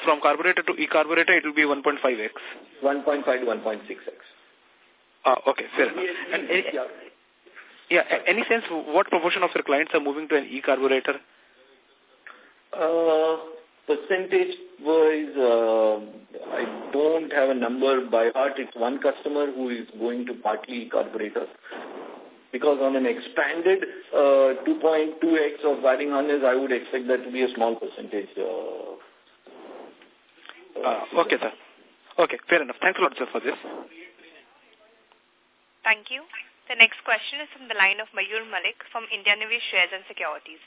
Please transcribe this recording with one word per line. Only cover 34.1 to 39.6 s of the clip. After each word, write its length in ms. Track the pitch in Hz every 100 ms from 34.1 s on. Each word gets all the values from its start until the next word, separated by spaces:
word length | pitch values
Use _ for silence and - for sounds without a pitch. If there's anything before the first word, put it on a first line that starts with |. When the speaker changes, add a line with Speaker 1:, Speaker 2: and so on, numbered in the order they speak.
| - - - _ _ _ _ 640 _ _ _ _ _ _ _ _ _
Speaker 3:
Thank 260 | 226 214 208
you. 120 | 262 330 - - _ -
The 60 | 233
next 280 | 226 -
question 360 | - 220 - 285
is 60 | 294
from 160 | 262 254
the 60 |
line 260 | 214 196 202
of 80 | 214 208
Mayur 320 | 196 220 220
Malik 300 | 190 185 233 -
from 140 | 233 220
India 240 | 214 196 208
Nevis 260 | 220 233